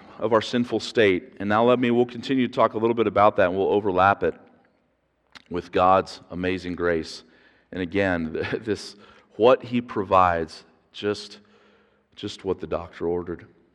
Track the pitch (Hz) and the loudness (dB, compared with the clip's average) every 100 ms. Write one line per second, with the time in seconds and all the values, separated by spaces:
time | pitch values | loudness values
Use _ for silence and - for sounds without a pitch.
0 | - - 110 110 - 123 120 110 - 120 | -18 -8 0 0 0 -4 -2 -4 -4 2
1 | 104 90 - - 101 107 120 123 120 120 | 2 2 -4 -8 -2 2 4 2 2 2
2 | 123 120 - 131 117 131 110 110 113 117 | 0 -4 -4 -2 -2 0 0 2 0 0
3 | 104 98 107 104 90 95 80 101 101 90 | 0 4 4 4 2 2 0 0 0 2
4 | 95 98 85 - - _ _ _ _ _ | 2 2 -2 -4 -12 _ _ _ _ _
5 | _ _ _ - - 87 - 95 92 95 | _ _ _ -20 -12 -10 -4 2 4 4
6 | 92 - - 87 92 92 90 85 87 82 | 2 -8 -14 -6 -4 -4 -6 -4 -2 -2
7 | 78 - - _ _ _ _ 92 87 92 | -4 -14 -20 _ _ _ _ -8 -4 -2
8 | 98 85 80 80 98 - 113 98 - - | 0 0 -4 -6 -6 -6 -6 -6 -8 -18
9 | - - _ - 117 - 117 120 120 113 | -20 -20 _ 2 4 4 0 -6 -4 -6
10 | 95 92 90 85 80 - - _ _ - | 2 4 4 2 -4 -10 -20 _ _ -8
11 | 101 101 - - _ _ _ _ _ _ | -6 -6 -10 -20 _ _ _ _ _ _
12 | _ - 104 - 95 90 82 82 85 - | _ -14 -14 -8 -6 -6 -6 -8 -8 -8
13 | 85 87 87 85 104 _ _ | -4 -4 -6 -12 -16 _ _